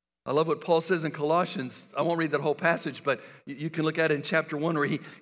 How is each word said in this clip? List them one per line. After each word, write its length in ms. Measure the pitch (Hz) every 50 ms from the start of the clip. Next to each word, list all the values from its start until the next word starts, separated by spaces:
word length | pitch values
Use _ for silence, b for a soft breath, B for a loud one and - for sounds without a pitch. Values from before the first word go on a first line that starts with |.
| _ _ _ _ _
I 60 | 127
love 160 | 135 151 165 165
what 120 | 151 -
Paul 220 | - 180 165 165
says 200 | 165 - 185 165
in 100 | 160 151
Colossians. 800 | 123 151 147 151 160 175 185 165 - 143 131 120 - - - - -
I 60 | 139
won't 160 | 147 170 170 165
read 140 | 160 147
that 100 | 147 139
whole 120 | 147 151 143
passage, 480 | - 185 165 165 - - 156 123 -
but 180 | - 143 131 - B B B B B
y-, 80 | - 143 131
you 120 | 151 160
can 140 | 160 165 156
look 140 | 156 156 165
at 140 | 160 156
it 20 | 151
in 80 | 143
chapter 320 | 143 - 185 160 156 - 156
one, 220 | 143 156 170 165
where 100 | 147 147
he, 140 | 196 160 - B B B B